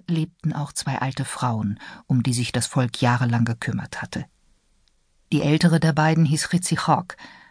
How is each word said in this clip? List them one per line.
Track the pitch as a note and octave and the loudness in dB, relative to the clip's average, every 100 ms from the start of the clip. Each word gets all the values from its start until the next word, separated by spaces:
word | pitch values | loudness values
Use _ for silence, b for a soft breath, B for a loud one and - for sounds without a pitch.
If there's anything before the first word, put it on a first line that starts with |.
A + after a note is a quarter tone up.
| - | -4
lebten | D#3+ D#3+ _ D#3 | -2 -2 _ -4
auch | D3 C#3 | -4 -6
zwei | - C#3 C3 | -6 -6 -4
alte | C3+ C3 | -4 -4
Frauen, | C3 - B2+ A2+ G#2 G2+ B B - | -8 -4 -2 -2 -4 -6 B B -2
um | B2+ | 0
die | B2+ | 2
sich | A#2+ A#2+ | 0 -2
das | B2 - | -4 -2
Volk | C3+ B2 - | -2 -2 0
jahrelang | B2 A#2+ B2 A#2 | 0 2 2 2
gekümmert | A#2 A2+ - G#2+ - - | 0 0 -4 -6 -8 -12
hatte. | - - - _ _ _ _ _ _ _ _ _ - | -10 -10 -10 _ _ _ _ _ _ _ _ _ -2
Die | D3 | 0
ältere | D3+ D#3 F3 E3 | 2 4 4 4
der | D#3+ | 2
beiden | D3+ D#3 D#3+ | 4 4 4
hieß | D3+ D3+ - | 4 2 0
Ritzi | F3 - | -2 0
Hawk, | D#3+ - C#3 F3+ - B B B | -2 2 0 0 -14 B B B